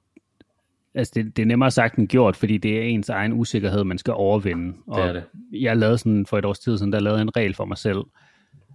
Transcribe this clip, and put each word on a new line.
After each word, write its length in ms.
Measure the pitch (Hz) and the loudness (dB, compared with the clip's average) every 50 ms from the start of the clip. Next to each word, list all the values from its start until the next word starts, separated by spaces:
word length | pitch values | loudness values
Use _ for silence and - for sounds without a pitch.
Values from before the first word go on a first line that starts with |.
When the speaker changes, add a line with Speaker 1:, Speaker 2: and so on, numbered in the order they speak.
| _ _ _ _ _ _ _ _ _ _ _ _ _ _ _ _ _ _ - | _ _ _ _ _ _ _ _ _ _ _ _ _ _ _ _ _ _ -6
Speaker 1:
altså, 160 | 135 120 - - | -4 -4 -2 -2
det, 220 | 117 110 110 - | -4 -4 -2 -2
det 40 | - | 0
er 40 | 110 | 2
nemmere 260 | 113 117 120 135 131 | 4 4 4 4 4
sagt 240 | - - 117 113 - | 4 4 2 2 2
end 120 | - 107 | 0 2
gjort, 280 | 95 - 127 120 101 92 | 4 4 6 6 4 4
fordi 220 | - - 104 107 | 2 0 0 0
det 200 | 101 110 107 107 | 0 0 0 -2
er 40 | 110 | -2
ens 280 | 113 120 117 107 101 - | -2 -2 -2 -2 -2 -2
egen 240 | 110 95 101 113 113 | -4 -2 -2 -2 -2
usikkerhed, 500 | 117 117 - - 110 101 95 95 104 98 | -2 -2 -2 -2 -2 0 0 0 0 0
man 140 | 95 90 | -2 -4
skal 160 | 87 - 123 113 | -4 -4 -4 -2
overvinde. 540 | - 101 98 104 104 98 98 85 85 87 | 0 2 2 2 2 0 -2 -4 -4 -6
Speaker 2:
Det 300 | 90 87 - _ - - 101 92 | -8 -10 -12 _ -6 -4 -2 -2
er 40 | |
Speaker 1:
Og 60 | 90 87 | -2 -2
Speaker 2:
det. 100 | 87 87 - - - - - | -6 -10 -14 -18 -20 -18 -14
Speaker 1:
jeg 260 | - - 135 117 113 | -8 -4 -2 0 2
lavede 200 | 117 107 110 117 | 2 2 2 2
sådan, 280 | 120 - 113 107 104 98 | 2 2 2 2 0 0
for 120 | - - | 0 -2
et 80 | 104 98 | -2 -2
års 140 | 101 101 - | -2 -4 -4
tid 180 | - 127 113 | -4 -4 -2
siden, 160 | 98 101 101 101 | -2 -2 -2 -2
der 60 | 104 | 0
lavede 180 | 101 104 107 | 0 0 0
jeg 40 | 110 110 | 0 -2
en 120 | 107 - | -2 -2
regel 160 | 120 110 98 95 | -2 -2 -2 -2
for 120 | - 104 | -6 -8
mig 120 | 98 104 | -8 -8
selv, 200 | - - 110 95 98 - - _ _ _ _ _ _ _ _ _ _ _ _ | -4 -4 -4 -2 -4 -6 -10 _ _ _ _ _ _ _ _ _ _ _ _